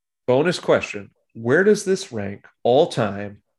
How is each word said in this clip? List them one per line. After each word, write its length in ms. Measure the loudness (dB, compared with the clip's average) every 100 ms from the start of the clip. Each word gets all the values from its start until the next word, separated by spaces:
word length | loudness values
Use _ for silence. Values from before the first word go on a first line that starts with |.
| _ _ 0
bonus 320 | 0 0 -2
question. 520 | 0 0 0 -10 -16 _ _
Where 280 | -8 0 2
does 220 | 4 2
this 260 | 0 -4 -4
rank 360 | -8 -8 -10 -18 _
all 240 | 2 4 2
time, 560 | 0 -4 -4 -12 -16 _